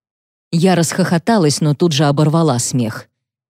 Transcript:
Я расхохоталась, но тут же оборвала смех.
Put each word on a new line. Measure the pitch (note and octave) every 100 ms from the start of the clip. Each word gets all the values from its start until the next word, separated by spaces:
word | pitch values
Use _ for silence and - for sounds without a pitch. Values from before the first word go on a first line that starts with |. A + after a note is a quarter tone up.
| _ _ _ _ -
Я | E3+ F#3+
расхохоталась, | E3+ E3 - F3 E3 - A3 D3+ -
но | D3+
тут | D3 F3
же | C#3+ D3
оборвала | C#3+ D3+ D#3+ D#3+ A#2+
смех. | - B2+ A2 - - _ _ _